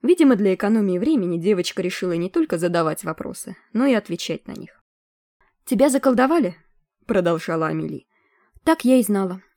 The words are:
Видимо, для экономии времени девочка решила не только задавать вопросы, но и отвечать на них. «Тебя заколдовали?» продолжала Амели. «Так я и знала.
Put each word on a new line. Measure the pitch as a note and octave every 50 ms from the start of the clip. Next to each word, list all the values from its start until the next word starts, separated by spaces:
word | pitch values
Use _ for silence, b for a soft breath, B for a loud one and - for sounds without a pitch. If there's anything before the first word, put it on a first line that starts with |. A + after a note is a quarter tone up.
Видимо, | - C4 F4+ - D#4+ C4+ B3
для | F#3 G#3 F#3+ F#3
экономии | - - G3+ A3+ A3+ G#3 F#3+ F3+ F3
времени | G#3+ D4+ D#4+ A#3+ F#3 F3+ E3+ E3+
девочка | E3 G#3 G#3+ F3 F3 - - - F3
решила | F3+ - - G3 F3+ E3+
не | E3+ F3 F#3+
только | - F4 D#4+ - F#3+ E3
задавать | F3 F3 F3 E3+ E3 D#3 D#3 - -
вопросы, | D#3+ D#3+ - - - F#3 - - G3+ F#3+ - _ _
но | - A3 C4
и | C#4 B3
отвечать | G#3 - - F3 - - - E3+ - - -
на | -
них. | - - - _ _ _ _ _ _ _ _ _ _ _ _ _ _ _ _ _ _ _
«Тебя | - - G3 C4+ D4
заколдовали?» | B3+ C#4 - C4+ B3 A3+ B3+ C4+ E4 E4+ A#3 F3+ C4 - _ _ _ _ _ _ _ _ _ -
продолжала | G#3 G3 F3 E3+ E3+ D#3+ - - E3 D#3+ D#3+ D#3
Амели. | D#3+ D#3+ D#3+ D#3 D3+ - - _ _ _ _ _ _ _ _ _ _ _ _
«Так | D#4+ D#4+ - -
я | B3 C4
и | B3+ A3
знала. | - G#3 G3 G3 F3+ F#3 F#3+ - _ _